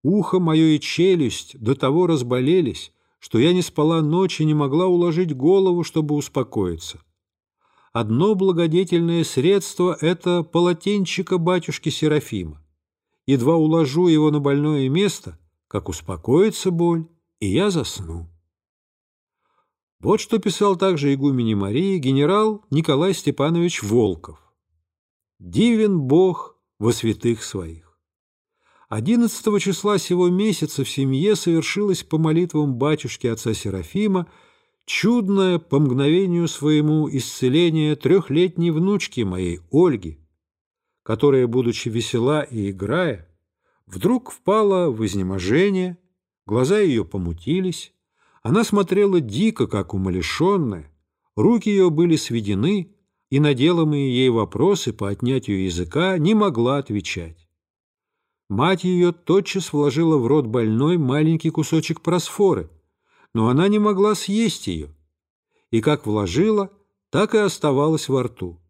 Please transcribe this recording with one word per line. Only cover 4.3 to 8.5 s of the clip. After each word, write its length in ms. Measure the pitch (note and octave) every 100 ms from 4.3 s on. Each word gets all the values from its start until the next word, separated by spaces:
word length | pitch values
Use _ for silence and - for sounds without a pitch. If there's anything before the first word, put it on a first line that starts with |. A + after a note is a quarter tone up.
| -
и 40 | D#3
не 80 |
могла 340 | D3+ C#3 D3 F#3
уложить 480 | F3 F3 E3 F3+ C3+
голову, 480 | C#3+ G3 F#3 F3
чтобы 320 | D#3+ E3 D3+ D3
успокоиться. 840 | - C#3+ B2 A2 F#2 D#2+ - - _ _ _ _ _ _ _ _ _
Одно 420 | A#2 G#2+ A2+ G3 G3+
благодетельное 880 | F#3+